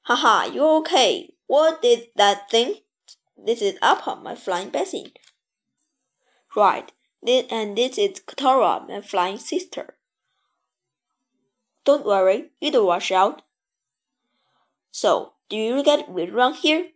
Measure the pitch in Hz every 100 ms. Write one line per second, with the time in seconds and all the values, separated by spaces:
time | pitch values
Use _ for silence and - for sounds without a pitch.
0 | - 254 262 196 - - 311 311 311 294
1 | 220 107 - _ - 269 320 320 247 233
2 | - - 202 202 - 226 247 415 _ _
3 | _ - _ _ 202 233 202 - - -
4 | - - - - - 180 190 277 - -
5 | - - _ _ _ _ _ _ _ _
6 | _ _ _ _ _ 214 196 - - _
7 | _ _ - 254 247 226 208 202 254 254
8 | 202 190 - - 269 269 185 107 - 202
9 | - 190 185 208 - 339 370 - - _
10 | _ _ _ _ _ _ _ _ _ _
11 | _ _ _ _ _ _ _ _ - 285
12 | 220 196 190 208 - _ 302 269 190 175
13 | - 185 202 - _ _ _ _ _ _
14 | _ _ _ _ _ _ _ _ _ -
15 | 208 110 - _ _ 214 220 262 285 294
16 | - 180 175 208 247 311 302 320 349